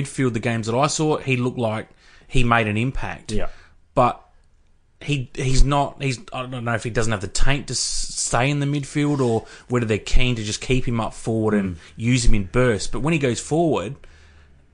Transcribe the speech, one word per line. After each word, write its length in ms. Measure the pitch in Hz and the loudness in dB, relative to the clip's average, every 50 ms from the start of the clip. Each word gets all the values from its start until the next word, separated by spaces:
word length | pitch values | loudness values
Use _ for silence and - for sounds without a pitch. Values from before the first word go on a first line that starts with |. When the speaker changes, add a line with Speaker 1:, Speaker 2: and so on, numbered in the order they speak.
Speaker 1:
midfield, 320 | 139 135 - - 135 127 113 | -4 -4 -4 -2 -2 -2 -2
the 60 | 113 | -2
games 280 | 104 123 117 113 107 113 | -4 -4 -4 -4 -4 -4
that 80 | 117 | -2
I 120 | 123 143 156 | -2 0 -2
saw, 300 | - - 160 151 151 - | -2 -2 -2 -2 -2 -2
he 200 | - 135 131 123 | -2 -2 -2 -2
looked 200 | 120 127 123 131 | -2 -4 -4 -4
like 300 | 117 110 107 110 - - - _ _ - - - - - | -4 -4 -4 -6 -8 -12 -18 _ _ -20 -20 -20 -12 -2
he 160 | - 139 117 | 2 2 4
made 240 | 120 117 117 113 107 | 4 4 2 2 0
an 100 | 104 110 | 0 -2
impact. 540 | 117 135 131 - - 98 87 80 - - | -2 -2 -4 -4 -6 -8 -8 -12 -10 -4
Speaker 2:
Yeah. 160 | - 95 87 82 - - - - - - _ _ - | -2 -2 -2 -2 -4 -8 -20 -20 -20 -20 _ _ 0
Speaker 1:
But 300 | - 123 120 - - - _ _ - _ _ _ _ _ _ _ _ _ _ _ - | 0 2 2 0 -4 -10 _ _ -20 _ _ _ _ _ _ _ _ _ _ _ -12
he, 280 | - - 147 139 123 - - | -6 -4 -4 -4 -4 -8 -8
he's 280 | - 135 131 131 127 127 | -6 -2 2 6 6 6
not, 380 | 139 147 143 139 - - - | 6 6 2 0 -2 -4 -6
he's, 180 | 143 139 123 113 104 - - | -6 -6 -6 -6 -10 -12 -12
I 120 | 127 127 | -10 -10
don't 180 | 123 131 123 117 | -10 -10 -8 -4
know 100 | 120 117 | -4 -4
if 100 | 107 - | -4 -4
he 60 | 123 | -4
doesn't 220 | 104 123 113 107 | -2 0 0 0
have 100 | 113 98 | 0 -2
the 60 | 95 92 | -4 -2
taint 400 | - - - 131 139 143 - - | 2 6 6 6 6 4 -2 -6
to 60 | 127 | -6
s-, 60 | - | -6
stay 720 | - - - - - - - - - - - 120 123 139 | -4 -4 -4 -4 -4 -4 -6 -6 -6 -2 0 0 2 0
in 100 | 147 143 | 0 0
the 60 | 143 | -2
midfield, 540 | 143 143 147 139 - - 151 147 147 147 139 | -2 -2 -4 -6 -6 -4 -2 0 0 0 0
or 260 | 131 120 113 110 - - - - - - | 0 0 0 -2 -4 -6 -14 -20 -8 -4
whether 180 | 123 123 120 | -2 -2 0
they're 120 | 110 110 98 | 0 -2 -2
keen 380 | - - - - 127 123 123 | 0 4 4 6 6 4 2
to 80 | 113 107 | -2 -4
just 180 | 104 104 - | -6 -8 -6
keep 260 | - - 131 127 123 135 | -2 0 0 0 0 0
him 120 | 120 113 | -2 -2
up 140 | 107 - - | -4 -6 -8
forward 400 | - - 120 113 113 110 107 104 | -8 -6 -4 -2 0 0 2 2
and 220 | 104 98 95 87 | 0 0 -2 -6
Speaker 2:
Mm. 40 | 80 - - - - | -8 -14 -18 -12 -6
Speaker 1:
use 280 | 113 117 127 127 117 | -2 0 2 4 6
him 80 | - - | 6 6
in 120 | 104 98 | 6 4
bursts. 420 | 95 - 123 127 127 110 95 - - | 2 0 2 2 2 2 0 -2 -4
But 140 | - 117 | -4 -2
when 120 | 107 156 170 | 0 0 0
he 60 | 156 | 0
goes 200 | 139 127 117 - | 0 0 -2 -2
forward, 560 | - - 147 160 175 160 123 95 87 110 139 - - - - - - - - - - - - _ _ _ | -4 -2 0 0 2 2 0 0 -2 -6 -10 -12 -18 -20 -20 -20 -20 -20 -20 -20 -20 -20 -20 _ _ _